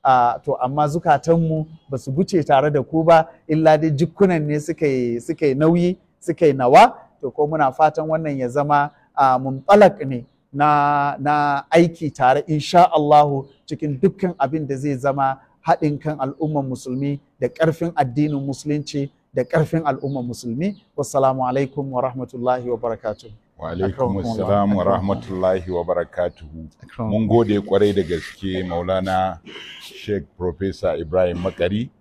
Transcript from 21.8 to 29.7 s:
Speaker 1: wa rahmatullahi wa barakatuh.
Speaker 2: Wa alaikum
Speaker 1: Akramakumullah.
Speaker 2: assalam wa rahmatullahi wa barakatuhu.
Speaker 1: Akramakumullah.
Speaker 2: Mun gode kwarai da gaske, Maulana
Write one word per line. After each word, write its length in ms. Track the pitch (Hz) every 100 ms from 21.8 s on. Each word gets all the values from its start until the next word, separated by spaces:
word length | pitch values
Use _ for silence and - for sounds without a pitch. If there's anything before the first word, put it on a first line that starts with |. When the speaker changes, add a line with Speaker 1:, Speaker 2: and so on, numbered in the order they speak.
| 139
Speaker 1:
wa 120 | 127
rahmatullahi 680 | 127 127 123 123 123 127 123
wa 80 | 117
barakatuh. 540 | 120 110 113 107 117 104 _ _
Speaker 2:
Wa 120 | 80
alaikum 420 | 85 95 98 127 98
Speaker 1:
Akramakumullah. 260 | 120 110 101
Speaker 2:
assalam 300 | 101 101 101
wa 80 |
rahmatullahi 840 | 87 95 98 95 - 92 92 95 87
wa 140 | 87
barakatuhu. 840 | 85 87 85 - 90 - 78 80 80 _
Speaker 1:
Akramakumullah. 260 | - - 113
Speaker 2:
Mun 180 | 104 110
gode 300 | 117 196 101 101
kwarai 300 | 98 104 98
da 80 |
gaske, 580 | 85 85 - - 95 92 92
Maulana 720 | 85 87 95 92 92 95 85 - - -